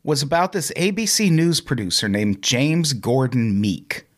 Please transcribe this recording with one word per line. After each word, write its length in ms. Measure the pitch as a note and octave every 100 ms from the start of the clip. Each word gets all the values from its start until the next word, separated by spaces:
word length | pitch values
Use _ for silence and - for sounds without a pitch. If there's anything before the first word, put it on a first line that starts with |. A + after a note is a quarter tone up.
was 180 | - D3
about 300 | C#3+ E3+ F#3
this 180 | F#3 D3 -
A 140 | F3+
B 140 | G3+ G#3+
C 240 | - G#3
News 300 | D#3+ E3+ D#3+
producer 460 | - B2+ F#2+ - G#2+
named 340 | G2+ G#2 G2
James 520 | - A#2+ D3 E3 D#3
Gordon 680 | B2 A2 C3 C3 B2 A#2 G2
Meek, 460 | G#2 - - - -